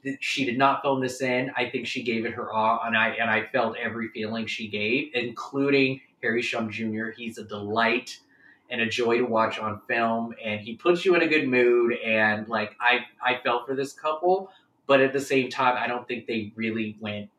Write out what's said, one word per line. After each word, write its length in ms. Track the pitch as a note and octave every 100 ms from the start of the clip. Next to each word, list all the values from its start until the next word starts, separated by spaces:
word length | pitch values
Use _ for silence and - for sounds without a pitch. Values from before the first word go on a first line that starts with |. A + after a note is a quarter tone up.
Th-, 140 | C3+ -
she 280 | - C#3+ C3
did 100 | A#2+
not 260 | C#3 C#3
phone 200 | C#3 C3+
this 180 | C3 -
in. 320 | C3 B2 C3+
I 140 | B2 A#2+
think 180 | B2+ A2+
she 160 | C3+
gave 220 | A#2 A2+
it 80 | A2
her 180 | B2 G#2+
all, 300 | A2 A2 A#2
and 140 | A#2 A2
I, 120 | A2+ A2
and 80 | A2+
I 200 | G#2+ -
felt 240 | B2+ A2 A#2
every 320 | A#2 A2+ A2
feeling 320 | A2+ G#2+ A2+ G#2+
she 200 | - G#2+
gave, 440 | G#2 G#2+ C3 D3+
including 880 | B2 A#2+ A2+ - C#3 C#3 C#3 C3 C3+ - _
Harry 180 | A#2+ A#2+
Shum 300 | A#2+ A#2+ A2
Junior. 420 | G#2 A2+ A2 A2+
He's 220 | A#2+ A#2 -
a 80 |
delight 720 | G#2 G#2 G2+ A2+ A2+ A#2+ - - _ _ - _ -
and 100 | A#2+
a 80 | A2+
joy 300 | G#2+ A#2 A#2
to 80 | B2
watch 320 | A2 A2 A2
on 240 | G#2+ G2+ -
film, 480 | A#2 A#2 A#2 A#2 A2+
and 160 | A2 G#2
he 180 | G#2 A#2
puts 280 | F3 F3
you 100 | F#3+
in 60 | E3+
a 80 | E3
good 200 | D#3 C3+
mood, 440 | B2 A#2+ A#2+ A#2 A#2+
and, 460 | A2+ A2 G#2+ G#2+ A2
like, 260 | A2 G#2+ -
I, 200 | A#2+ A#2+ - -
I 200 | B2 B2
felt 220 | C3 A#2+ -
for 100 | C3+
this 160 | C3+
couple, 580 | - D#3 D#3 F3+ G3 F#3+ - _ _ -
but 160 | C#3
at 100 | C3+
the 80 | C3+
same 300 | C3 C3+ B2
time, 260 | C3+ B2+ B2
I 100 | A#2+
don't 220 | B2 -
think 180 | A#2 A#2
they 280 | A#2 G#2 A2+
really 400 | A2+ A2 G#2+ G#2+
went 300 | G#2+ G#2 G2+